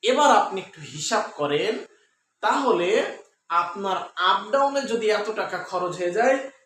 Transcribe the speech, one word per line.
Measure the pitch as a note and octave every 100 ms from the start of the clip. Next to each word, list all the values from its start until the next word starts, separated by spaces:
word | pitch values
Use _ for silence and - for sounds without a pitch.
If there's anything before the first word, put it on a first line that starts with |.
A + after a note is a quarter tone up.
এবার | G#3 C4 A#3+ A3
আপনি | G3 F#3+
একটু | - - C#3
হিসাব | C#3 - - - -
করেন, | D3 D3 F#3+ - - _ _ _ _ _
তাহলে | G#3+ D4 C4+ F3+ F3 A3 - - - _ _ E3+
আপনার | F3 G3+ G3 F3+ - - F#3
আপ | A3+ G#3
ডাউনে | C4+ C#4 C#4 A#3+
যদি | A3+ G#3+ G#3
এত | G#3+ G#3+
টাকা | F3+ F3+ -
খরচ | F3+ F3+ E3+
হয়ে | F3 F#3+
যায় | B3 C#4 - -